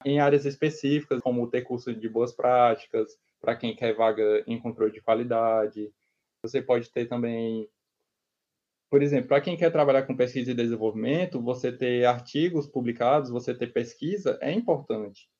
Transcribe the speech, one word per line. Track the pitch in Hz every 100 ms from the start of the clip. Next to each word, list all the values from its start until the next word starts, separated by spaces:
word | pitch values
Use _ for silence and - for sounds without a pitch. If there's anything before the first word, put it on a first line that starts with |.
em | 139 143
áreas | 143 143 139
específicas, | 139 156 151 139 147 147 131
como | 127 120 120
ter | 127
curso | 123 123 127 113
de | 113
boas | 113 123
práticas, | - 123 123 120 110 - 120 107 - _ _
pra | - 120
quem | 117
quer | 110 120 110
vaga | 113 107 107 107 113
em | 117
controle | 117 110 107
de | 107
qualidade. | - 113 120 113 113 110 107 107 107 - _ _ _ _
Você | 113 139
pode | - 123 120
ter | - 120
também, | 120 117 113 113 113 107 _ _ _ _ _ _ _ _ _ _ _ _
por | 143
exemplo, | 143 139 127
pra | 143
quem | 143 170
quer | 165
trabalhar | 160 143 135
com | 135
pesquisa | 131 127 135 123
e |
desenvolvimento, | 120 117 117 110 107 117 160 180 135
você | 117 127 127
ter | 123 127 123
artigos | 123 120 - 143 175 165 147
publicados, | 135 120 117 120 147 131
você | 123 123 127
ter | 120
pesquisa | - 120 - 151 202 139 -
é | 135
importante. | 196 233 147 - 110 101 - _ _